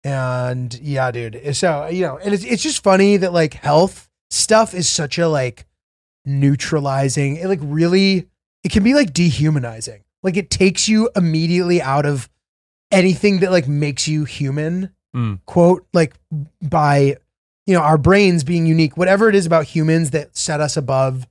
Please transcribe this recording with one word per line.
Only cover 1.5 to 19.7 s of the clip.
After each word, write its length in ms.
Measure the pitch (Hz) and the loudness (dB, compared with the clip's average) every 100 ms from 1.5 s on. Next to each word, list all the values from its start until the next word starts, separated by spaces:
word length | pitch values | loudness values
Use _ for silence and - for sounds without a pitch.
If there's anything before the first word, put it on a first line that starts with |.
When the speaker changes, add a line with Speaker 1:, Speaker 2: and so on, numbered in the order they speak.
| 135 | -2
Speaker 1:
So, 320 | 180 147 160 | -2 -2 -6
you 140 | 175 | -4
know, 160 | 175 131 | -4 -4
and 160 | 202 | -4
it's, 100 | 202 | -4
it's 180 | 233 233 | -2 -4
just 220 | 311 - | -4 -2
funny 320 | 196 190 196 202 | 2 4 4 4
that, 160 | 185 | 2
like, 220 | 175 160 | 0 -2
health 560 | - 143 151 190 - _ _ _ | -2 0 2 2 -2 _ _ _
stuff 440 | - - 220 220 | -6 2 2 2
is 160 | 180 156 | -2 -4
such 280 | - 147 - | -2 -4 -2
a, 120 | 170 | 0
like, 360 | 151 127 - - _ _ _ _ _ 135 | 0 -4 -8 -20 _ _ _ _ _ -6
neutralizing. 1120 | 139 139 139 - 156 139 135 139 147 139 151 | 2 2 2 -2 -4 -2 -2 -2 0 -2 -4
It, 100 | 185 | -4
like, 120 | 190 | -4
really, 680 | 147 151 170 190 196 190 - _ _ _ | -4 0 2 4 2 0 -4 _ _ _
it 80 | 165 | -2
can 120 | 214 | 2
be, 100 | 208 | 4
like, 200 | 285 220 | 4 2
dehumanizing. 920 | 135 175 113 156 147 120 113 - - _ _ | 2 0 2 0 0 -4 -10 -14 -16 _ _
Like, 160 | 190 180 | -4 -4
it 120 | - | -4
takes 380 | - 190 - - | 2 2 2 0
you 220 | 214 233 202 | 2 2 0
immediately 680 | 165 160 165 175 175 175 | 0 0 0 0 2 0
out 240 | 135 139 147 | 0 0 0
of 240 | 143 - _ _ _ _ _ _ | -4 -8 _ _ _ _ _ _
anything 480 | 196 185 180 208 190 | 2 2 2 0 2
that, 120 | 180 | 2
like, 160 | 185 135 | 2 0
makes 400 | 147 147 135 - | -2 -2 -4 -4
you 180 | 156 147 | -2 -4
human, 680 | - 139 143 156 180 190 _ _ 127 | -6 -6 -4 -4 -6 -8 _ _ -6
Speaker 2:
Mm. 240 | 113 98 - | -4 -6 -2
Speaker 1:
quote, 400 | 180 175 180 _ | 4 4 4 _
like, 220 | 175 156 _ _ 156 143 _ | 0 0 _ _ -10 -10 _
by, 560 | 151 165 147 143 139 143 _ _ _ _ - | -4 0 2 2 2 -2 _ _ _ _ 0
you 60 | 180 | 2
know, 60 | |
our 160 | 151 156 | 4 2
brains 440 | 151 196 196 175 | 4 4 4 2
being 220 | 139 175 165 | -2 0 2
unique, 320 | 160 156 - | 2 0 0
whatever 320 | 180 196 220 | 0 2 4
it 60 | 202 | 2
is 100 | 165 | 2
about 200 | 165 | 0
humans 440 | 147 | 0